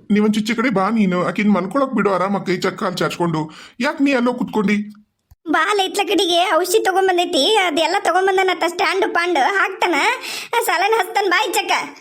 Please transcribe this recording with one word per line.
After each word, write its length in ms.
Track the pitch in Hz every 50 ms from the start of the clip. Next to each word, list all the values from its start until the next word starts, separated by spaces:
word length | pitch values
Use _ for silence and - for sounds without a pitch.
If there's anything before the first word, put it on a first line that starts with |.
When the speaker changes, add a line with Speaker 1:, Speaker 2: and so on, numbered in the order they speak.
| - -
Speaker 1:
ನೀವೊಂದ್ 240 | 202 208 208 220 208
ಚಿಚ್ಚಿ 200 | 220 208 - 233
ಕಡೆ 160 | - 226 262
ಬಾ 180 | 220 190 190 190
ನೀನು, 360 | 233 226 208 185 180 180 175
ಆಕಿನ್ 280 | 139 - - 208 208 202
ಮಲ್ಕೊಳಕ್ 420 | 180 175 185 - 277 277 269 269
ಬಿಡು 160 | - 196 202
ಆರಾಮಾಗ್ 360 | 196 180 185 196 202 190 180
ಕೈ 100 | - 180
ಚಕ್ 220 | 185 - 190 175 185
ಕಾಲ್ 160 | - 190 180
ಚಾಚ್ಕೊಂಡು. 560 | 175 180 151 - - 175 170 160 156 151 156 - - - - - -
ಯಾಕ್ 220 | 240 285 311 311 277
ನೀ 100 | 285 277
ಅಲ್ಲೋ 220 | 254 240 247 247
ಕುತ್ಕೊಂಡಿ? 580 | 247 - - - 214 208 196 208 202 208 - - - - _ _ _ _ _ _ _ - 339
Speaker 2:
ಬಾ 220 | 311 339 311 381
ಅಲ್ಲ 100 | 427 403
ಇತ್ಲ 200 | 381 370 349 392 403
ಕಡೆಗೆ 520 | 311 415 330 403 339 349 339 349 403 370
ಔಷಧಿ 280 | 311 359 359 359 440 440
ತಗೊಂಬಂದೈತಿ, 720 | 403 370 370 381 381 370 349 359 - 349 302 269 349 440
ಅದೆಲ್ಲ 400 | 440 381 349 302 311 320 302 349 403
ತಗೊಂಬಂದನ 500 | 403 392 330 370 370 392 381 370 381 370 359
ಅತ್ತ 120 | 349 330 330
ಸ್ಟ್ಯಾಂಡ್ 460 | 349 359 392 320 349 381 349 - -
ಪಾಂಡ್ 240 | 349 339 349 359 285
ಹಾಕ್ತಾನ, 560 | 262 381 403 392 349 415 381 - - 359 330 277 311 415 494 480 - - - - - - - 480 466
ಸಾಲನ್ 340 | - 359 320 370 403 440 453
ಹಸ್ತಾನ, 260 | 370 370 359 392 415 392
ಬಾ 180 | 339 370 427 392
ಈಚಕ್ಕ. 240 | 330 392 381 - - 240 185 175 - -